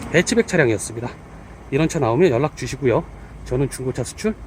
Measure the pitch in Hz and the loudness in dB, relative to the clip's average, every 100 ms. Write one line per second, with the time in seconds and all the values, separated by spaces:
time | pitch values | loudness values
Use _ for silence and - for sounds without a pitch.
0 | - 151 180 226 214 165 127 104 - 113 | 0 2 4 2 2 4 4 2 -2 -8
1 | 120 - - - - - - 135 156 165 | -8 -10 -16 -18 -18 -16 -2 0 2 2
2 | 117 120 180 117 147 - 131 135 135 123 | 2 4 4 4 0 -2 -8 0 2 2
3 | 165 - - - - 127 139 - 127 123 | 0 -12 -16 -14 -4 -2 -2 -2 -6 -4
4 | 120 - 214 214 | -6 -4 -4 -4